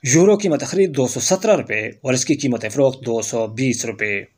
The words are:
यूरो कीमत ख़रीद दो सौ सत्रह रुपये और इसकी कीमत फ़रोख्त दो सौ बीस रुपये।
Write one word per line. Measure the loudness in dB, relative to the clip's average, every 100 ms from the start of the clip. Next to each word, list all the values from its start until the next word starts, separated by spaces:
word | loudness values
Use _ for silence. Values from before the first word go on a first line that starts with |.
| 2
यूरो | 4 6 4
कीमत | 2 -2 -2
ख़रीद | 0 0
दो | 2 -2
सौ | -2
सत्रह | 0 0 2 2
रुपये | 0 -6 -6 -8
और | -2
इसकी | -2 0 0
कीमत | 0 -2 -4
फ़रोख्त | 2 2 0 -4
दो | -4
सौ | -4 -4 -4
बीस | -2 -2 -2 -6
रुपये। | -4 -4 -4 -8